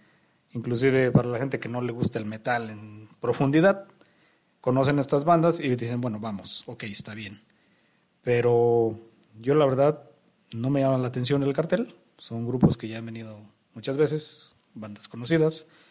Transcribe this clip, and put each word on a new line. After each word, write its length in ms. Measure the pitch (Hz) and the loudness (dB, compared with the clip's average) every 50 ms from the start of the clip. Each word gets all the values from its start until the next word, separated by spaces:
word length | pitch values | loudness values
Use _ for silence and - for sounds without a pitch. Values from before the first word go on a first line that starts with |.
| _ _ _ _ _ _ _ _ _ _ | _ _ _ _ _ _ _ _ _ _
Inclusive 600 | - 120 110 117 120 113 131 135 127 131 131 123 | -10 -8 -4 -4 0 2 2 4 4 4 4 4
para 160 | 120 123 120 120 | 4 2 2 0
la 100 | 120 117 | -4 -4
gente 200 | 135 139 135 - | -6 -6 -6 -6
que 100 | - 113 | -6 -6
no 120 | 117 123 | -6 -6
le 120 | 123 120 | -6 -6
gusta 260 | 117 120 120 110 - 117 | -4 -4 -6 -4 -4 -6
el 60 | 110 | -8
metal 440 | 107 110 110 - 127 120 117 113 110 | -8 -10 -8 -4 -4 -2 -2 -4 -8
en 400 | 107 107 107 107 107 107 107 - _ _ | -12 -14 -16 -18 -20 -20 -20 -20 _ _
profundidad, 640 | - 117 117 - 147 135 139 160 165 196 196 196 - - - _ _ _ _ _ _ _ _ _ _ _ _ _ | -4 -2 0 0 2 2 4 4 6 4 4 2 -4 -18 -20 _ _ _ _ _ _ _ _ _ _ _ _ _
conocen 380 | - 127 127 135 139 139 147 143 | -2 0 2 4 4 2 2 0
estas 260 | 135 - - 139 139 | 0 0 0 2 4
bandas 360 | 165 175 165 160 170 165 165 | 4 4 4 4 2 2 0
y 140 | 151 135 123 | 0 -2 -2
dicen, 260 | 120 117 117 123 123 | -2 -2 -4 -4 -4
"Bueno, 180 | 123 123 107 104 | -4 -4 -4 -6
vamos, 440 | 107 113 104 95 92 - - - - | -6 -8 -8 -8 -10 -10 -12 -12 -12
ok, 160 | - 120 - 120 | -14 -14 -12 -10
está 300 | 107 101 - - 110 104 | -6 -6 -6 -6 -6 -8
bien". 260 | 110 107 101 107 - _ _ _ _ _ _ _ _ _ _ _ _ _ _ _ _ | -12 -12 -14 -14 -18 _ _ _ _ _ _ _ _ _ _ _ _ _ _ _ _
Pero 760 | - 123 120 120 120 120 120 117 120 120 117 117 117 113 110 110 - - _ _ _ _ 110 107 | -2 0 2 4 4 4 4 4 6 6 4 4 4 2 0 -6 -12 -20 _ _ _ _ -18 -6
yo 140 | 113 127 143 | 0 2 4
la 120 | 156 147 | 4 4
verdad 360 | 135 131 127 139 151 151 - - - - _ _ _ _ _ _ - | 4 4 4 4 2 2 0 -6 -20 -20 _ _ _ _ _ _ -14
no 160 | - 113 117 135 | -8 -4 -2 0
me 120 | 143 139 | 0 2
llama 180 | 135 135 135 127 | 2 2 2 0
la 100 | 127 120 | 0 -2
atención 340 | 127 131 123 123 143 139 139 | -2 -2 -2 0 0 0 0
el 80 | 139 | 0
cartel. 420 | 135 143 160 165 185 190 233 - - - _ _ _ - | 0 -2 -2 0 0 -2 -2 -4 -10 -20 _ _ _ -20
Son 280 | - - 117 117 117 | -16 -10 -8 -6 -4
grupos 300 | 120 127 127 - - - | -4 0 4 4 4 4
que 120 | - - 110 | 2 -8 -10
ya 100 | 110 113 | -10 -10
han 80 | 113 | -12
venido 320 | 113 113 113 113 110 107 104 107 104 _ _ _ _ - | -12 -12 -12 -14 -14 -16 -18 -20 -20 _ _ _ _ -18
muchas 220 | 113 107 139 135 | -10 -6 -4 0
veces, 540 | 139 156 143 151 151 - - - - - - _ _ _ _ - | 2 2 2 0 -2 -6 -8 -12 -14 -18 -20 _ _ _ _ -18
bandas 340 | 113 107 107 104 - - - | -16 -14 -14 -14 -14 -14 -14
conocidas. 600 | - 117 123 117 165 165 156 160 160 - - - - - - _ | -12 -8 -2 0 2 4 4 2 0 -2 -6 -10 -20 -20 -20 _